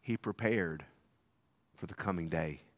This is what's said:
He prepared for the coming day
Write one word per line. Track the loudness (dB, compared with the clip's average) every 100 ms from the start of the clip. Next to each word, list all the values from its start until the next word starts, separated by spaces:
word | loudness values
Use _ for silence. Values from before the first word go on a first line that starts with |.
He | 0 0
prepared | 0 0 2 4 2 -2 -10 -20 _ _ _ _ _ _ _
for | -12 -10
the |
coming | -4 0 0 2
day | 0 0 -4 -12